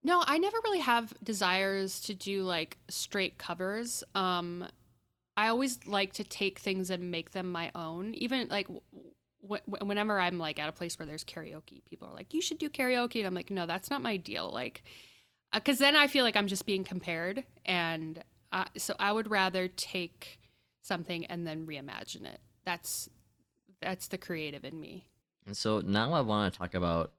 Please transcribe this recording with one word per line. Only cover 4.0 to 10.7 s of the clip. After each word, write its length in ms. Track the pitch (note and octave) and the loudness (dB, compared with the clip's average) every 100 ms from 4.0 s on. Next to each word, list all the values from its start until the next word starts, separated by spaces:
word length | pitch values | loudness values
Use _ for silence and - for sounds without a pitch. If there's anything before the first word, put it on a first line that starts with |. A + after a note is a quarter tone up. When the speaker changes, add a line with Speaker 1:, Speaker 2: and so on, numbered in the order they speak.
| - | -4
Speaker 1:
Um, 540 | F#3+ F#3 F3+ F3 F3 F3+ - _ _ _ _ _ - | -2 2 2 0 -4 -8 -14 _ _ _ _ _ 2
I 120 | G#3+ | 4
always 400 | A#3 C4+ B3 - | 4 2 0 0
like 260 | G3+ G3 | 2 2
to 100 | - | -2
take 360 | G#3 - G3 F#3+ | -8 0 0 0
things 320 | - F#3+ F#3 | -2 0 0
and 180 | F#3 F3+ | -2 -2
make 220 | E3+ E3 | -4 -4
them 200 | F#3+ F#3 | -6 -4
my 200 | F3 E3+ | -4 -6
own. 400 | - D#3+ E3 G3+ | -6 -8 -6 -6
Even, 340 | A3+ A#3+ C4 A#3+ | -4 -2 0 0
like, 180 | G3+ - | -2 -4
w-, 160 | F3+ _ - - _ _ _ | -8 _ -20 -20 _ _ _
w-, 460 | G3 G#3 - G3+ G3+ | -8 -6 -6 -6 -2
whenever 320 | G3+ G#3+ G#3 | 0 2 2
I'm, 180 | F3+ F3 | 2 0
like, 220 | D#3+ D3+ | -4 -4
at 100 | |
a 40 | D3+ | -6